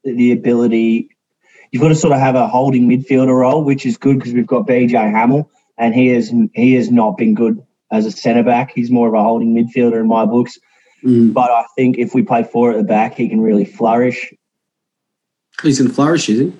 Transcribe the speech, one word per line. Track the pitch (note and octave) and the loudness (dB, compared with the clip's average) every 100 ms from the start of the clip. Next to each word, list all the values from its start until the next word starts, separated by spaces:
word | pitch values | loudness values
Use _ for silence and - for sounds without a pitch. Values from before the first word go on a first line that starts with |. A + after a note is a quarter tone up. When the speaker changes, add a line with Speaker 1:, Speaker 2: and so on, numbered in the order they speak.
Speaker 1:
the | C3+ A#2+ B2 | -6 0 2
ability, | A#2+ B2 A#2+ A#2+ A2+ A2+ A2+ - _ _ _ _ _ _ | 2 0 0 2 0 0 -2 -4 _ _ _ _ _ _
you've | B2+ | -2
gotta | D#3 D3+ | 2 2
sort | E3 | 2
of | C#3 | 2
have | C3+ B2+ | 2 0
a | A2+ | 0
holding | B2+ C3+ B2 A#2+ | 0 0 2 2
midfielder | B2+ - C3 C3 B2+ | 0 0 0 2 2
role, | B2+ D3+ | 2 2
which | C#3+ C#3 C3 | 0 -2 -4
is | A2+ | -2
good | C3+ C3+ | 0 0
'cause | A#2 | -2
we've | A#2+ A2+ | -4 0
got | B2+ G#2 | -2 0
B | B2 A#2+ | 0 2
J | A#2+ | 0
Hamill, | G#2+ G#2+ A#2+ C#3+ D3+ _ _ - | 0 0 0 0 -4 _ _ -4
and | A#2 A#2 | -2 2
he | B2+ | 2
has, | A#2+ G#2+ A#2+ A2 | 0 0 -2 -2
he | - B2 | 0 2
has | B2+ A2 | 2 2
not | A#2+ A2 F#2 | 0 0 -2
been | A2 | -2
good | G#2+ A2+ A2+ - _ _ | 0 0 -2 -8 _ _
as | A3 G#3+ | -4 -4
a | |
centre | - A#2+ A#2 | -4 -2 0
back. | A#2 A#2+ C3 - | 0 0 -2 -6
He's | A#2+ | -2
more | B2 A#2 | 0 0
of | |
a | G#2+ | 0
holding | G#2+ A#2 A2+ A#2 | 0 0 0 0
midfielder | A#2 B2+ A#2+ A2+ | -2 0 0 0
in | A2 | 0
my | A2+ G#2+ | 0 0
books. | A#2+ A#2+ - _ _ _ _ | 0 -2 -8 _ _ _ _
Speaker 2:
Mm. | B2+ A#2+ A2+ | 0 2 2
Speaker 1:
But | A2 B2 | 2 0
I | A#2+ - - | 0 -2 -2
think | B2+ A#2+ | -2 0
if | A#2 | -2
we | C3 | -2
play | G#2+ A#2 | 0 -2
four | A#2 A#2 A#2+ | -2 0 0
at | G#2+ | 0
the | |
back, | G2+ G#2+ A2+ - | -2 0 -2 -4
he | A2+ | -4
can | G#2+ | 0
really | A2 G#2 G2 | 0 0 -2
flourish. | - A2+ A#2 B2+ A#2+ - _ _ _ _ _ _ _ _ _ _ _ _ - | -4 -2 0 0 -4 -14 _ _ _ _ _ _ _ _ _ _ _ _ -4
Speaker 2:
He's | D#3+ C3+ | -2 0
gonna | B2 | 0
flourish, | - D3 D#3+ - | 0 0 0 -2
is | A2 | -2
he? | E3 | -2